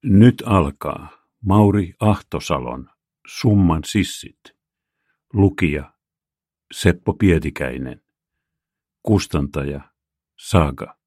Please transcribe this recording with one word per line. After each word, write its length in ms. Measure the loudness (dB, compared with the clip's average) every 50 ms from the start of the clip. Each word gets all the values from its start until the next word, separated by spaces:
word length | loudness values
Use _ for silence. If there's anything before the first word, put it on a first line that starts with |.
| 0
Nyt 380 | 2 4 6 6 6 6 2 -4
alkaa 640 | 0 0 2 2 0 -4 _ -10 -10 -10 -10 -14 -20 -20 _ _ _ _ _ -2
Mauri 500 | 2 4 4 4 4 2 0 -2 -4 -8 _
Ahtosalon 920 | 0 0 0 0 -4 _ -12 -10 -6 -6 -6 -6 -6 -8 -12 -12 -14 _ _ _ _ _ _ _ _
Summan 580 | -20 -16 -4 0 2 4 4 4 4 2 0 -4
sissit. 540 | -4 -2 -2 -2 -2 -6 -16 -18 -20 _ _ _ -20 _ _ _ _ _ _ _ _ _ _ _ _ _ _ _ _ 0
Lukija 600 | 2 2 2 2 0 -2 -2 -2 -4 -8 -12 _ _ _ _ _ _ _ _ _ _ _ _ _ _ _ _ -16
Seppo 420 | -2 0 0 0 0 _ -6 -4
Pietikäinen. 880 | 0 2 2 2 2 0 -6 -8 -8 -8 -8 -8 -10 -12 -12 -14 -16 _ _ _ _ _ _ _ _ _ _ _ _ _ _ _ _ _ _ _ _ _
Kustantaja 760 | 0 0 0 0 -2 -4 -4 -4 -4 -6 -8 -8 -8 -8 -10 -14 _ _ _ _ _ _ _ _ _ _ _
Saga. 580 | -14 0 2 2 2 2 -4 -8 -14 -16 -16 _ _